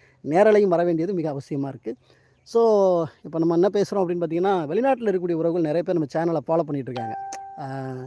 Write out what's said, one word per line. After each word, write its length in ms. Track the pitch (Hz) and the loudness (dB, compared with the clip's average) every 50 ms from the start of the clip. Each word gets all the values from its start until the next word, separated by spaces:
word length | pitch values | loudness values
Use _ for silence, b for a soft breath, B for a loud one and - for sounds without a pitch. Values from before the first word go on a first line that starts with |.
| b b b b - | b b b b -4
நேரலையும் 440 | 135 156 190 214 214 214 208 208 190 | 0 4 6 6 6 6 6 4 4
வர 160 | 170 165 175 | 4 2 2
வேண்டியது 300 | 175 165 156 165 196 196 | 2 0 0 -2 -2 -4
மிக 140 | 175 151 156 | -4 -4 -4
அவசியமா 400 | 135 139 - - 156 139 139 135 | -6 -8 -8 -6 -6 -6 -6 -6
இருக்கு. 240 | 127 123 - 220 254 b b b b b b b b b _ - | -8 -10 -12 -12 -12 b b b b b b b b b _ -2
So, 120 | - 233 233 226 214 202 196 185 180 170 160 B B B | 0 2 4 4 4 4 4 4 4 2 0 B B B
இப்ப 160 | - 165 156 160 | -14 -8 -4 0
நம்ம 160 | 165 170 170 | 0 2 4
என்ன 140 | 170 185 208 | 4 2 2
பேசுறோம் 300 | 202 202 190 - 202 202 | 2 0 0 0 0 -2
அப்படின்னு 200 | 185 170 175 175 | -2 -2 -2 -2
பார்த்தீங்கன்னா, 320 | 170 156 160 170 185 202 196 180 156 | -4 -2 -2 0 0 2 0 0 -2
வெளிநாட்டுல 420 | 139 170 220 254 269 269 240 233 208 | -2 -2 0 2 2 0 0 0 0
இருக்கக்கூடிய 260 | 185 185 175 175 170 | 0 0 0 -2 -2
உறவுகள் 280 | 160 165 170 165 180 | 0 0 0 0 0
நெறைய 200 | 160 151 151 175 | 0 0 0 0
பேர் 160 | 160 185 180 165 | 0 0 0 -2
நம்ம 120 | 151 127 | -2 -2
சேனலை 320 | - 160 170 170 165 151 | -2 -2 -2 0 -2 -2
ஃபாலோ 220 | 131 - 165 170 156 | -2 0 0 0 0
பண்ணிட்டு 260 | 151 151 139 123 131 | -2 -4 -6 -6 -6
இருக்காங்க. 240 | 123 123 113 - - - - - - - - - - - | -8 -8 -8 -8 -8 -10 -10 -12 -12 -14 -14 -16 -14 -14
அ, 80 | 143 131 135 135 131 131 131 127 131 | -12 -10 -10 -10 -10 -10 -10 -12 -12